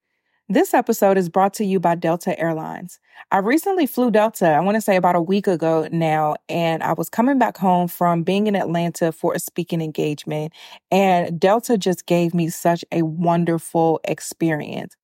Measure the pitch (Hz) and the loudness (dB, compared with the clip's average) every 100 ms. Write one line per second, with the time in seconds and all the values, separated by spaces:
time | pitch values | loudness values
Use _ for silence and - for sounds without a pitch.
0 | _ _ _ _ - 220 381 294 240 226 | _ _ _ _ -2 0 2 2 2 2
1 | 202 190 175 190 196 - 202 190 170 170 | 4 4 2 2 0 0 -2 0 0 0
2 | 170 175 - - 165 160 160 - 180 - | -2 -2 -4 -4 -4 -4 -8 -12 -14 -20
3 | _ - - 190 196 311 392 370 277 - | _ -20 -2 0 2 0 0 0 0 0
4 | 247 208 220 - 170 147 185 220 214 185 | 2 2 2 2 2 4 2 0 2 2
5 | 180 175 170 202 196 165 160 160 156 165 | 4 2 2 0 0 0 2 0 0 0
6 | 160 156 151 - - 160 165 160 - 165 | 0 0 0 -4 -6 -2 -2 -2 -2 -4
7 | 165 - 247 277 226 - 190 180 175 - | -4 0 2 2 0 0 2 2 0 0
8 | 175 170 165 196 214 196 120 170 170 - | 0 2 0 0 0 0 -2 -2 -2 -2
9 | 165 - 170 - - - 165 170 160 151 | -4 -2 -4 -4 -6 -8 -4 -4 -4 -4
10 | 156 151 - 151 156 - - - - 185 | -4 -4 -6 -8 -8 -12 -20 -20 -2 2
11 | 196 175 175 170 190 226 - 226 190 175 | 4 2 0 0 2 2 0 -2 0 -4
12 | - 175 170 175 165 - 175 170 - 170 | 0 0 2 0 -2 -2 0 0 -2 -4
13 | 160 156 170 170 170 165 - 165 165 156 | -2 -2 0 2 2 -2 -2 0 2 0
14 | - 160 - - 165 151 120 - - _ | -2 -6 -8 -4 -2 -2 -6 -10 -12 _